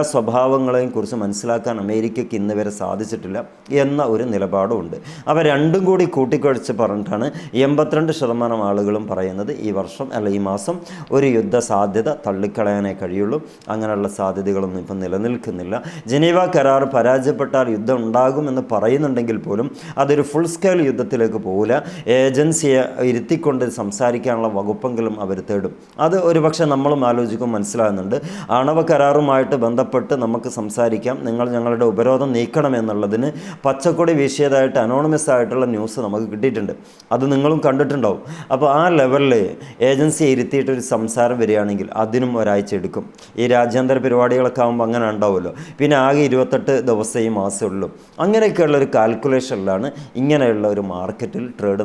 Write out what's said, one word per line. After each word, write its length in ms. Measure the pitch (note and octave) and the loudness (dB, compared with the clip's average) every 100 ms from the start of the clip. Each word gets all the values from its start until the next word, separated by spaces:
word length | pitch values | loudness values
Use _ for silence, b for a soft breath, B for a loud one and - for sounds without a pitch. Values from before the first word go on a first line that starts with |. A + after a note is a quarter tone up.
| D3+ | 2
സ്വഭാവങ്ങളെയും 800 | C3+ A2 B2 C3 C3+ C3 B2+ B2+ A#2+ | 0 2 2 2 2 2 0 0 -4
കുറിച്ച് 220 | G2+ A#2+ | -4 -4
മനസ്സിലാക്കാൻ 520 | G2+ G#2 A#2+ A#2 A#2+ A2 | -4 -4 -2 -2 -2 -4
അമേരിക്കയ്ക്ക് 520 | G2 A2 A2+ A#2 A2+ A2 | -2 -2 -2 -4 -6 -4
ഇന്ന് 140 | G#2 G#2 | -2 -2
വരെ 120 | G#2 G2+ | -4 -4
സാധിച്ചിട്ടില്ല 600 | F#2 G2 G#2+ A2+ F#2 G#2 - - - C#3 | -6 -4 -6 -8 -8 -8 -10 -16 -2 0
എന്ന 180 | C#3 C#3+ C3 | 2 0 0
ഒരു 100 | A2 B2 | 0 0
നിലപാടുമുണ്ട്. 680 | G2+ F#2+ G2 G2 A2+ E2+ D#2+ B B B | -2 0 0 0 -2 -4 -10 B B B
അവ 40 | D3+ D3+ | 2 2
രണ്ടും 320 | C#3+ D#3 F#3+ F#3 | 2 2 2 2
കൂടി 160 | F#3 F3 C#3 | 2 2 2
കൂട്ടിക്കുഴച്ച് 600 | B2+ B2 C#3 B2 - A2 | 0 2 2 0 -2 0
പറഞ്ഞിട്ടാണ് 480 | G#2+ G#2 G2 G#2 C#3 D#3+ E3 A#2+ C3+ | 0 0 -4 -4 -4 -8 -6 0 2
എൺപത്തിരണ്ട് 480 | D3 D3+ D#3 D#3+ D#3 | 4 2 2 0 -2
ശതമാനം 440 | B2+ A#2 A#2 A2+ G2+ | -2 0 0 0 0
ആളുകളും 360 | G2+ G#2 G#2 G#2 | 0 0 -2 -2
പറയുന്നത് 400 | F#2 F#2 F#2 G#2+ D3 G#2+ | -4 -4 -4 -6 -4 -4
ഈ 40 | F#2+ | -4
വർഷം 280 | F2+ - C3+ A#2 | -6 -8 -8 -4
അല്ല, 120 | G#2 G2+ | -2 -2
ഈ 20 | G2 | -2
മാസം 280 | G2+ E3+ F3 B F3 D3 C3+ | -4 -4 -8 B -14 -2 2
ഒരു 120 | C#3 A2+ | 4 2
യുദ്ധ 180 | G2 A#2+ A#2 | 2 0 2
സാധ്യത 400 | G2+ G2+ G#2 A2+ - G#2+ | 0 2 0 -2 -4 -4
തള്ളിക്കളയാനേ 680 | G2 G2+ A2 G#2 G2+ G2+ F#2+ | -2 -4 -2 0 0 -2 -4
കഴിയുള്ളൂ. 380 | F#2 F#2+ G#2 D#3 D#3+ B - A2 | -6 -2 -2 -2 -6 B -8 -6
അങ്ങനെയുള്ള 340 | A2 G2+ G2+ - | -2 -2 -2 -2
സാധ്യതകളൊന്നും 640 | F#2+ F#2 G2 G2 F#2+ F#2 E2 | -2 -2 -2 -2 -4 -6 -8
ഇപ്പം 140 | G2 F#2 | -6 -4
നിലനിൽക്കുന്നില്ല. 800 | F#2+ A#2 A#2+ A#2 F2 F2 A2 E3 D#3+ A2 | -2 -2 -4 -8 -8 -6 -8 -8 -12 -2
ജനീവ 340 | C#3 E3 F3 F3+ E3 | 2 4 4 2 2
കരാർ 260 | C3+ C3+ C3+ B2+ | 4 4 2 2
പരാജയപ്പെട്ടാൽ 760 | A#2+ C3+ C3 B2 C3+ C3+ B2 G#2+ | 4 2 2 -2 0 0 0 0
യുദ്ധം 240 | A2+ B2+ A2+ | 0 -2 0
ഉണ്ടാകുമെന്ന് 600 | A#2+ C3 C#3 D3 C3 G#2+ | 2 2 2 -2 -4 -2
പറയുന്നുണ്ടെങ്കിൽ 680 | A2 A2 C#3 D3+ B2 A#2 A2 - | 0 2 2 0 -2 -2 -4 -4
പോലും 220 | G2+ C3+ B B B | -4 -4 B B B
അതൊരു 220 | C#3 D3 C#3 | 2 2 0
ഫുൾ 160 | D3+ E3 E3 | -2 -2 -2
സ്കെയിൽ 260 | F#3+ F3+ C#3 | 0 2 0
യുദ്ധത്തിലേക്ക് 500 | A#2 G#2 B2+ A2+ G#2+ G2 | 0 -2 0 0 -2 -4
പോകില്ല. 300 | F#2+ G#2+ C#3 D3 D#3+ C#3 B2+ | -2 2 0 -2 -8 0 2
ഏജൻസിയെ 640 | C3+ C3 D#3 D#3 C#3+ C3 B2 - B2 | 4 2 2 2 2 2 0 -2 0
ഇരുത്തിക്കൊണ്ട് 520 | A#2+ A2+ E3+ D3 B2+ B2 G#2+ | 0 -2 -2 0 -2 -4 -4
സംസാരിക്കാനുള്ള 680 | G2+ G2+ B2 A#2+ B2+ A#2 A2 G2+ | -6 0 0 0 -2 -2 -2 -2
വകുപ്പെങ്കിലും 580 | G2+ G#2 B2+ A2+ A2+ G#2+ | -4 -4 -4 -2 -4 -4
അവർ 140 | G2 F#2+ - | -6 -6 -4
തേടും. 240 | G2+ F2+ - B B D#3 | -4 -4 -10 B B 0
അത് 80 | F#3 E3+ | 2 2
ഒരുപക്ഷെ 380 | E3 D#3 D#3+ D#3 | 2 2 2 0
നമ്മളും 300 | C3+ C#3+ C#3+ B2 | 2 2 2 2
ആലോചിക്കും, 420 | A#2+ A#2 G#2 A#2+ G#2+ | 2 0 -2 -2 -2
മനസ്സിലാകുന്നുണ്ട്. 600 | G2+ A#2 G#2+ G2 F#2+ C#3 D#3+ G3+ D#3+ A#2+ | -4 0 0 0 -4 -4 -6 -10 -2 0
ആണവ 200 | C3+ D#3+ D3+ | 2 2 2
കരാറുമായിട്ട് 680 | C#3+ C#3+ D3 D3 C3+ C3 C#3 | 4 4 4 4 2 2 0
ബന്ധപ്പെട്ട് 500 | A#2 A#2+ C3 B2+ G#2 C#3+ | 0 0 0 0 0 -2
നമുക്ക് 260 | A#2 A#2 B2 A#2+ | 0 -2 -6 -8
സംസാരിക്കാം, 580 | G#2+ G#2+ A#2 G#2+ B2 C#3 C3 | -6 0 0 0 -4 -4 -4
നിങ്ങൾ 180 | A#2 B2 A#2+ | -2 -2 0
ഞങ്ങളുടെ 300 | A#2+ A#2 A#2 | 0 2 2
ഉപരോധം 380 | G2+ A#2+ C3 C#3 A#2 | 4 2 2 2 0
നീക്കണമെന്നുള്ളതിന് 920 | A2 D#3+ C#3+ B2 A2 G#2 G2+ A2 C#3+ D3+ G3 D#3+ C#3 | 0 0 2 0 0 -2 0 0 -2 -4 -14 -4 -2
പച്ചക്കൊടി 480 | C3+ E3+ E3 E3+ D#3 | 0 0 2 2 2
വീശിയതായിട്ട് 580 | C3+ C3+ C#3+ C3+ C3+ C3 | 0 2 2 4 2 2
അനോണിമസ് 440 | A2+ C3 D#3 D3+ D3 B2+ | 2 0 2 0 2 0
ആയിട്ടുള്ള 300 | A2+ A#2+ B2 | 2 0 0
ന്യൂസ് 240 | G#2+ A2 C3+ G#2 | -2 -4 -6 -4
നമുക്ക് 220 | G#2+ A2 | -4 -4
കിട്ടിയിട്ടുണ്ട്, 400 | G#2+ C3 A2 G2 - B B B A#2+ | -2 -2 -2 -6 -8 B B B 0
അത് 100 | C3+ | 2
നിങ്ങളും 260 | C3+ C#3+ D#3 C#3+ | 2 2 2 2
കണ്ടിട്ടുണ്ടാവും. 560 | C3 C#3+ C#3 A2 F2+ C#3 E3 B | 0 0 0 0 -2 -8 -12 B
അപ്പോൾ 160 | B2+ D3 C#3+ | 0 2 4
ആ 20 | F3 D#3+ | 4 4
ലെവലിൽ 340 | C3 C#3 C#3 A#2 F2+ - B B B2 | 4 4 4 4 2 -4 B B 2
ഏജൻസിയെ 400 | C#3 D#3 D3+ D3+ B2 | 4 2 2 2 2
ഇരുത്തിയിട്ടൊരു 500 | A#2+ C#3 C3 C3 A#2 | 0 0 0 -2 -2
സംസാരം 460 | A#2 A2+ A#2+ A#2+ B2 | -2 -2 0 2 2
വരികയാണെങ്കിൽ 460 | G#2+ G#2+ G#2 G2+ G#2+ A2 | 2 2 0 -2 -4 -4
അതിനും 280 | A2 B2 B2+ A#2 | 0 0 0 0
ഒരാഴ്ച 320 | G#2 G2+ G2+ G2+ | 2 0 0 -4
എടുക്കും. 260 | F2+ G#2+ - - B - | -4 -8 -10 -18 B -2
ഈ 80 | A#2+ B2 | 2 4
രാജ്യാന്തര 420 | A#2 B2 B2+ C3 B2+ | 4 2 2 2 2
പരിപാടികളൊക്കെ 580 | B2 B2 B2+ B2+ B2 A#2+ | 4 4 4 2 2 0
ആകുമ്പോൾ 220 | A#2+ A2+ | 2 0
അങ്ങനെ 180 | A#2+ A2 G#2+ | 0 0 2
ഉണ്ടാവുമല്ലോ. 380 | G#2 F#2 F2 E2 D#3+ B | 2 0 -2 -10 -12 B
പിന്നെ 160 | D3 C#3+ C3 | 2 4 4
ആകെ 180 | D3 C#3+ | 4 4
ഇരുപത്തെട്ട് 460 | B2+ B2+ B2+ G#2 C3+ B2 | 2 2 0 0 0 2
ദിവസം 300 | A2 A2 B2 A2+ | 0 0 -2 0
ഈ 20 | G#2+ | 0
മാസമേ 300 | G2 G2+ G#2 | -2 -2 -4
ഉള്ളൂ. 180 | G2 F2 - B B F3 | -4 -6 -10 B B 0
അങ്ങനെയൊക്കെയുള്ളൊരു 640 | A3 G#3+ D#3+ D#3 C#3+ C3+ B2+ | 2 2 2 2 2 2 2
കാൽക്കുലേഷനിലാണ് 920 | A2+ A2+ C#3 C3 B2+ A2+ F#2+ F#2+ C#3 C#3+ C#3+ A#2 | 2 2 0 0 0 -4 -2 -2 -2 -8 -10 -2
ഇങ്ങനെയുള്ള 420 | C#3 D3+ B2 G#2+ G#2 G#2 | 0 2 2 2 0 0
ഒരു 80 | G2 | -4
മാർക്കറ്റിൽ 520 | F2+ F#2+ G#2+ B2 - B2 - | -6 -8 -6 -8 -8 -10 -4
ട്രേഡ് 240 | G2+ G2 | -2 0